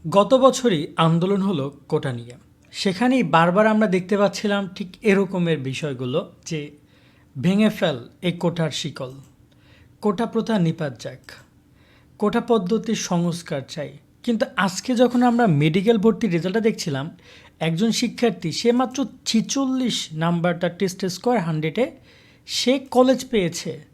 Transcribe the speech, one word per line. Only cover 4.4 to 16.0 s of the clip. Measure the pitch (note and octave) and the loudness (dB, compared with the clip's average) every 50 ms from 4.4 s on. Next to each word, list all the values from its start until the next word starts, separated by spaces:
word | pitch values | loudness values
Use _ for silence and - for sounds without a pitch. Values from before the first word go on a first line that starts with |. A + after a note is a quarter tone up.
| - G#3 G3+ G3+ G3 F3+ - | -2 -2 -2 -2 -4 -6 -10
ঠিক | - G3+ F#3 - - | -12 -12 -12 -14 -2
এরকমের | - A3 G3 G3 G3 F3+ F#3+ F3+ F3 E3+ E3 | 2 2 2 2 2 0 -2 -2 0 0 0
বিষয়গুলো, | C#3+ B2+ C3 C3 - D#3+ D3+ C3+ A#2+ C3 B2 C3 D#3+ - - - _ _ | -2 -2 -6 -6 -6 -6 -6 -6 -6 -6 -4 -2 -4 -4 -6 -16 _ _
যে | - E3+ D3+ D3 D3 - - _ _ _ _ _ _ _ _ _ _ _ C3+ | -10 -8 -8 -8 -10 -16 -20 _ _ _ _ _ _ _ _ _ _ _ -2
"ভেঙে | A#2+ F3 F#3+ G3+ A3 G#3+ | 0 2 2 4 2 2
ফেল | G#3+ - G3+ E3 C#3+ A#2+ A#2+ - - _ | 2 0 0 0 0 -4 -8 -16 -18 _
এই | - F3 | -4 -4
কোটার | E3+ F3 - E3+ D#3+ F3 E3 D3+ | -4 -2 -4 -4 -2 -2 -4 -4
শিকল, | C3 - - D3 - - C3+ B2+ C3 C#3 C3+ - _ _ _ _ _ _ _ _ - _ - _ _ _ | -4 -6 -8 -8 -10 -10 -12 -12 -12 -18 -20 -20 _ _ _ _ _ _ _ _ -20 _ -20 _ _ _
কোটা | - G#3 G3 F3 A#3 | -2 -2 -2 -2 -4
প্রথা | A3 - A3+ - - A3 G3+ | -2 -2 -4 -2 0 0 2
নিপাত | E3+ D#3+ D#3 - D#3+ C#3+ A#2+ - - | 2 0 0 -2 -6 -8 -8 -10 -14
যাক, | C3 B2+ - _ - - - - _ _ _ _ _ _ _ _ _ _ _ _ _ _ | -14 -14 -16 _ -20 -20 -20 -20 _ _ _ _ _ _ _ _ _ _ _ _ _ _
কোটা | - G#3 G#3 F#3 A#3+ | -2 -2 0 0 -2
পদ্ধতির | A#3 - A3+ A3 F3+ - A3 A3 A3 - G#3+ | 2 2 2 2 2 0 -2 -2 0 -2 -4
সংস্কার | - - - F#3 F3 E3+ F3 D#3+ E3+ - - D#3+ C#3 B2+ - | -4 -2 -2 0 0 0 0 -2 -6 -8 -8 -8 -8 -8 -10
চাই।" | - D#3+ C#3+ C3+ C#3 C#3 _ _ _ _ - | -10 -10 -10 -12 -12 -20 _ _ _ _ -4
কিন্তু | - A#3 A3 B3+ - - | -4 0 0 -2 -2 0
আজকে | - F#3+ F#3+ F#3 - - - B3+ | -2 -2 0 -2 -4 -4 -2 2
যখন | A3+ B3 A#3+ A#3+ B3 B3 | 4 4 4 4 2 2
আমরা | B3 A#3 A#3+ A#3+ | 4 4 4 4
মেডিকেল | G#3 D#3 C#3+ D3 D#3+ D#3 G3+ F3+ A3+ A#3 | 4 4 4 4 4 2 2 2 4 2
ভর্তির | A3 | 4